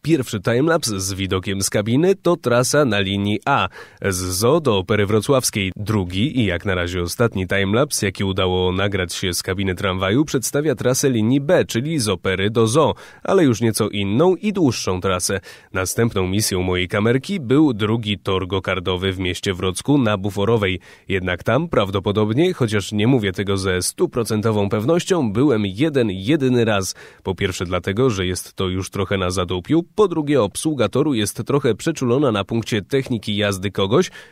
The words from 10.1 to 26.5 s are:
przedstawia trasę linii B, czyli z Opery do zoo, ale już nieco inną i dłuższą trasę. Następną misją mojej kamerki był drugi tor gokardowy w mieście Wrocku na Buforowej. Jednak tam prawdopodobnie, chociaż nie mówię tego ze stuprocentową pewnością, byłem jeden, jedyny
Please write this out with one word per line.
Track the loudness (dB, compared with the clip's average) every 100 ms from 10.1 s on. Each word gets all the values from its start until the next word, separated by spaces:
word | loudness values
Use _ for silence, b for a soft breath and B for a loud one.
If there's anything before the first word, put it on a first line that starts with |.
| 2 2
przedstawia | -2 -2 -2 -2 0
trasę | 0 0 0
linii | 2 2 2
B, | 2 2 2
czyli | -2 -2 -2
z | -2
Opery | -2 -2 0 0
do | 2 2
zoo, | 4 2 0 B B
ale | 0 4
już | 4 4
nieco | 0 0 -2
inną | -2 0 2 4 2
i | 0
dłuższą | 2 2 2 -2 -2
trasę. | 0 0 -2 -4 B B B
Następną | -4 -2 0 0 2 0
misją | 0 0 0
mojej | 0 0 0
kamerki | 0 2 0 -2 -6
był | 0 4 4
drugi | 2 0 0 -2 -4
tor | -2 -2 -2
gokardowy | -2 -2 -2 -2 -2 -2
w | -2
mieście | -4 -2 -4
Wrocku | -2 -4 -4 0 2
na | 2 0
Buforowej. | -2 -2 2 2 2 -2 B B -4
Jednak | -2 -2 -2
tam | 0 0 0
prawdopodobnie, | 0 0 0 0 0 0 2 0
chociaż | 0 0 0 -2
nie | 0 2
mówię | 4 2
tego | -2 -2 -2
ze | 0 0
stuprocentową | -2 -2 -2 0 -2 0 0 0 0
pewnością, | 0 0 0 2 0 0 2
byłem | 2 2 0
jeden, | -2 0 0 0
jedyny | -2 0 0 2